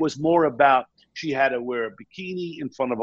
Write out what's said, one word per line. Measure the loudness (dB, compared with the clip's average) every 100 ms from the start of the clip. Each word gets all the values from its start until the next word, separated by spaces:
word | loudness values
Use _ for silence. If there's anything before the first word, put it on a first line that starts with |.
was | -2 0 2
more | 4 2
about | 4 4 4 0 _ _
she | -10 -6 0
had | 0
to | 0 -4
wear | -4 -6
a | -8
bikini | -18 -14 -10 -8 -8 -8
in | -10 -4
front | -4
of | -2